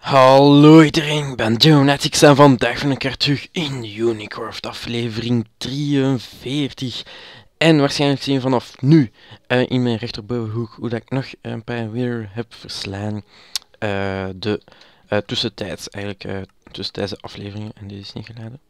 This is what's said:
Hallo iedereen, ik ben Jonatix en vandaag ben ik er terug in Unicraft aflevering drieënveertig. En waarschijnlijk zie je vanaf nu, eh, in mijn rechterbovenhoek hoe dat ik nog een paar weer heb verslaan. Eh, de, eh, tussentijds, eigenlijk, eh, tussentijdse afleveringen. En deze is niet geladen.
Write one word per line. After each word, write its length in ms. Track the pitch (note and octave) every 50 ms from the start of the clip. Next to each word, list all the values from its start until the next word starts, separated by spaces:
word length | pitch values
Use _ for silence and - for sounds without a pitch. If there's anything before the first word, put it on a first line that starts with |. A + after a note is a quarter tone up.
| _
Hallo 760 | - C#3 C#3 C3 C3 C3+ C3+ C#3 C#3+ C#3+ C#3+ D3 D3+ D#3 E3
iedereen, 480 | D#3+ D3 - E3 D3+ D3 D3+ D3+ D3 C#3
ik 60 | C3
ben 200 | A#2 A#2+ A2 A2+
Jonatix 680 | A2+ B2+ D#3 D#3 D3 C3+ C#3 C#3+ C#3 - D#3 - -
en 140 | - D3 C#3+
vandaag 460 | B2+ D3 C#3+ C3+ A2 - A#2+ - -
ben 100 | - C#3+
ik 120 | C3+ B2 -
er 140 | C#3 A#2+ -
terug 300 | - - C#3+ C3 - -
in 320 | _ - E3 D3 C3+ B2+ A#2
Unicraft 840 | A2 G2+ G#2+ A2+ A#2 A2+ G#2+ G#2+ G#2+ - - A2+ A2 G#2 - -
aflevering 840 | - A2+ - - A#2+ A#2 A#2 A#2 A#2+ A2 A2 A2 A#2 B2 A#2+ A2 _ _ _
drieënveertig. 1500 | - - B2+ C#3 D3 C#3+ C#3+ C#3 C3+ C3+ C3+ B2 - - - - - B2 C3 D3+ D3 B2+ - - - B2+ A2+ - - - - - - - - - - _ _ _
En 220 | D3+ D#3+ E3 D3+
waarschijnlijk 420 | C#3 C#3+ - - D3 C#3+ C#3 C3
zie 120 | - C3 C#3
je 80 | C3+
vanaf 400 | B2 C3 C3 A#2+ - - - -
nu, 300 | - C3 D#3 E3 C#3 G2+ _ _ _ _ - - _ _
eh, 220 | B2+ B2 B2+ -
in 140 | - B2+ B2
mijn 140 | B2 A#2 G#2+
rechterbovenhoek 760 | A#2 A#2+ - - G#2+ G#2 B2 A#2+ A#2 A2 G#2+ A#2 A#2+ A2 - -
hoe 100 | - B2
dat 120 | A2+ A2+
ik 80 | - _
nog 160 | - C3 C3 - - _
een 220 | _ A#2 A#2 A#2 A2
paar 280 | - A#2+ A#2+ A2+ A2
weer 380 | G#2 A#2+ B2 B2 A#2+ A#2 A2 G#2 G2
heb 200 | A2 A#2+ _ -
verslaan. 720 | - - - - - - G2+ G2 G2 G2+ G#2+ G#2+ G#2+ G#2 _ _ _ _ _ _ - _ _ _ _
Eh, 460 | - G#2+ G2+ G2 G2 G2 F#2+ F#2+ F#2+ F#2+ F#2+
de, 260 | F#2+ F2+ G#2+ G#2 - _ _ _ _ _ _ _ _ _ _
eh, 100 | - G#2
tussentijds, 720 | G#2 _ B2+ - - A#2 _ - - F#2+ E2 - - -
eigenlijk, 340 | _ G#2 G2+ G2+ G2+ _ -
eh, 180 | G2+ G2 G2 F#2+ - _ _ _ -
tussentijdse 460 | _ - G2 - _ - G2+ G2 G2+ -
afleveringen. 500 | _ G2 - - G2+ G2+ G2 G#2 G#2+ G#2+ -
En 120 | _ G#2 G2
deze 140 | G2+ G2+
is 120 | G2 - -
niet 120 | - A2+
geladen. 340 | - A2+ A#2 A2 A2+ A#2+ - _ _